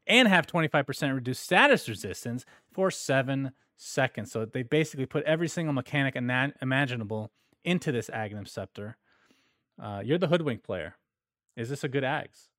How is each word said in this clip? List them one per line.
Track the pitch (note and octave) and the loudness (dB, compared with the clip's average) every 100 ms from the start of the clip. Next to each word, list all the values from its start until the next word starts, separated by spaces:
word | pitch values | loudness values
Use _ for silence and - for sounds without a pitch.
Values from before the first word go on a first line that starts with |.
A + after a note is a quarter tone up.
| - | 4
and | A#3 A3+ | 6 8
have | F3+ - | 6 4
twenty-five | E3+ D#3 D3+ C3 | 0 2 2 0
percent | - C#3+ C3 | -2 0 0
reduced | B2 B2 | -2 -6
status | - F3+ C#4+ A3+ - | 2 6 6 6 2
resistance | G#2+ G2 E2 A#2+ B2 - - _ | -6 -6 -8 -6 -8 -8 -20 _
for | - F#3+ | -2 -2
seven | - - C3+ B2+ C3+ C3 - _ _ | 0 0 2 2 -2 -4 -8 _ _
seconds. | - - B2+ - A2 | -6 0 0 0 -6
So | A2+ A2 | -6 -4
they | C3 | -4
basically | A#2+ D3+ D#3 C#3+ B2+ | 0 2 2 -2 -4
put | D3+ | -2
every | D3+ D#3+ E3 | 0 0 0
single | - D#3 | -2 -2
mechanic | C3+ - D3 C3+ C3 | -2 -2 0 0 -2
ana-, | B2 B2+ C#3 - | 0 0 0 -2
imaginable | C3 C3+ C3+ B2 G#2 G#2+ A2 _ _ _ | -2 0 0 -2 -4 -6 -8 _ _ _
into | E3+ F3+ D#3+ | -2 -2 0
this | A#2+ - | -2 -2
Aghanim | A2+ G#2+ G#2 G2+ | -6 -6 -8 -12
Scepter. | - F#2+ - G#2 - _ _ _ _ _ _ _ - | -10 -12 -10 -12 -14 _ _ _ _ _ _ _ -16
Uh, | G#2+ G2+ A2+ | -10 -6 -2
you're | F3 | 0
the | F3 | 2
Hoodwink | F3 D3+ G#2+ | 2 0 -4
player. | - F#2 D#2 - _ _ _ _ _ - | -6 -6 -6 -12 _ _ _ _ _ -10
Is | A#2 | -8
this | C#3 | -6
a | C3+ | -4
good | C3+ | -2
Ags? | C3 D3 - _ _ | -2 -2 -6 _ _